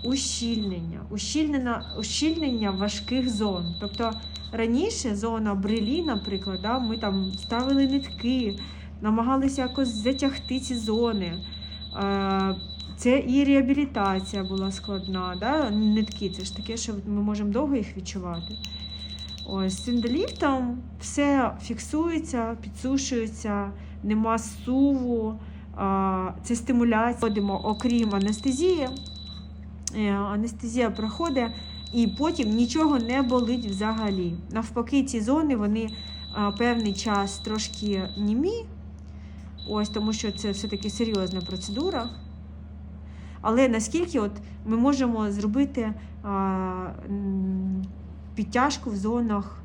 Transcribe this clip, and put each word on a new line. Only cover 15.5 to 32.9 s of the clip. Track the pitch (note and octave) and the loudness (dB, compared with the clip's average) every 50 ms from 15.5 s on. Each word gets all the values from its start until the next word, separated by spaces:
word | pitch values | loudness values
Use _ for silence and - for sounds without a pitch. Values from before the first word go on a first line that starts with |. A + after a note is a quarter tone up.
| C#4+ D#4+ D4 A#3 | 2 2 2 2
Нитки, | G#3 G#3+ G#3+ G#3+ G#3 G#3+ G#3+ - - - G#3 F#3+ | 2 4 4 6 6 4 2 0 -2 -4 -4 -4
це | F3 F#3+ F#3+ | -4 -4 -6
ж | G3 - | -6 -6
таке, | - G3+ - A3+ | -8 -6 -6 -6
що | A3+ - - G#3+ G3+ F#3+ | -6 -4 -4 -4 -6 -4
ми | G#3 G#3 G#3 G#3 | -2 -2 0 0
можемо | G#3 G#3 G#3 G#3 G#3 G3 | 0 0 0 0 0 2
довго | A#3 D4 C#4+ C#4 | 2 2 2 2
їх | B3+ G3+ - - | 0 0 -2 -6
відчувати. | G3+ F#3+ - - G3 F3+ F3+ E3+ E3 E3+ - G#3+ - - - - - - - - - - - - - - - - - - - | -10 -10 -8 -8 -6 -6 -4 -6 -6 -6 -8 -10 -10 -10 -10 -10 -10 -12 -12 -12 -12 -12 -12 -12 -12 -12 -12 -12 -12 -10 -6
Ось, | - F#3+ F#3+ F#3+ F#3+ - - | -2 0 0 0 -2 -2 -2
з | A#3+ | 0
ендоліфтом | A#3+ A#3+ A3 A#3 B3 D#4 G4+ - - - F4 C#4+ C#4 C4 B3+ A#3+ A#3+ B3 - - - - | 0 2 2 2 2 2 0 0 -2 0 2 2 2 2 0 -2 -2 -4 -8 -10 -12 -10
все | - - - - C#4+ C#4+ C#4+ C#4 B3 A3 - - - | -10 -6 0 2 4 6 6 6 4 2 0 -4 -6
фіксується, | - A#3+ A3+ - - - D4+ D#4+ E4+ E4 D#4 D#4+ - - A#3+ A3+ A3+ A#3 A3+ | -6 -6 -6 -6 -4 0 0 0 2 0 -2 -2 -2 -2 -2 -2 -2 -4 -6
підсушується, | - G#3 - - - B3+ C4+ C4+ - - C4+ A#3 A3+ A3 A3 - - A3 G3+ G3+ G3+ G3+ G3+ - - - - - - | -8 -12 -12 -6 -2 0 0 2 0 0 0 0 -2 -2 -6 -6 -4 -2 0 0 -2 -2 -6 -10 -12 -12 -12 -6 0
нема | G3+ G#3+ A3 A3 A3+ A3+ A3+ | 2 4 4 4 4 4 2
суву, | A3+ A3+ - - - B3+ B3 C4+ C#4 C#4+ C#4 C4 B3 B3 A#3+ A3+ A3 A3 A3 G#3+ - - - - - - - | 0 -4 -10 -8 -2 2 4 6 6 6 6 4 2 2 2 2 0 0 -2 -4 -10 -12 -12 -12 -14 -12 -6
а, | - G3+ G3 G3 G3 F#3+ F#3+ F#3+ F#3 F#3 F#3 F#3 - - | -2 0 2 4 4 4 2 2 2 0 -2 -4 -6 -4
це | - A#3+ | -2 -2
стимуляція. | A#3 - - C4 A#3+ A#3+ A#3+ A3+ G#3+ A3+ A#3+ A#3+ A#3 | -2 0 2 4 4 6 6 6 4 4 4 2 2
Вводимо, | - A3+ G#3 G#3 G3+ G3+ G3 F#3+ - | 0 2 2 2 2 2 0 0 0
окрім | G3+ G#3+ G#3+ - B3 A#3+ A#3 A#3 G#3+ G3+ | 0 -2 2 2 2 4 4 4 4 4
анестезії, | G3 G3 G3+ G#3+ G#3+ - C4+ B3+ C4 E4 F#4 F#4 E4 C#4 B3+ C4 C4+ - - - - - - - - - - - - - - - - - - - | 2 2 2 0 2 0 0 2 4 4 4 4 4 2 -2 -4 -8 -10 -12 -14 -14 -14 -14 -14 -14 -14 -14 -14 -14 -14 -14 -12 -10 -10 -8 -2
е, | A3 G#3+ G3+ | 0 2 2
анестезія | G3+ G3+ G3+ G3+ G3+ G#3 A3 A#3 A3 - - A#3 A3 B3 A#3+ A3 | 2 2 0 0 0 0 0 -2 -2 -4 -6 -2 2 2 2 2
проходить, | F#3+ G3 G#3+ G#3+ G#3 - E4+ E4+ C#4 C4 A#3+ A3+ A#3 - - - - - - - - | 2 0 -2 -4 0 0 0 2 2 2 0 0 -2 -8 -12 -12 -12 -12 -12 -2 2
і | A#3+ A#3 | 4 4
потім | G3+ F#3+ - C#4 D#4+ E4 - B3+ G#3 | 4 4 2 2 2 2 2 2 2
нічого | G#3+ A3+ A#3+ A#3+ - D#4+ D#4 D4+ | 6 4 4 4 6 4 6 6